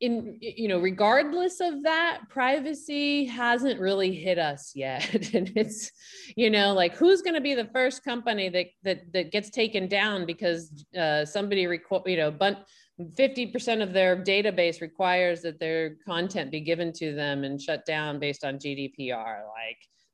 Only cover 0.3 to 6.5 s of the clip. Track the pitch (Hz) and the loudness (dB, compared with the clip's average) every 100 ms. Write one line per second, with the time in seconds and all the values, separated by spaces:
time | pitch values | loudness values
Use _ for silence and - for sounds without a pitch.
0.3 | - 226 - 220 185 185 190 208 254 294 | -10 -12 -4 0 2 2 2 4 4 4
1.3 | 339 359 359 349 294 294 320 339 - 214 | 0 -2 0 -2 0 0 2 0 -2 -6
2.3 | 269 254 285 277 294 - 294 285 285 262 | -2 2 2 -2 -8 -6 -2 0 0 -2
3.3 | 233 240 240 269 233 190 196 190 180 180 | 0 2 2 2 0 0 2 0 0 0
4.3 | 175 156 143 - 139 131 131 - 226 - | 0 0 -2 -10 -8 -4 -4 -2 -2 0
5.3 | 202 185 214 220 - - - - - - | 0 0 0 -2 -4 -12 -14 -20 -20 -10
6.3 | - 226 | 2 4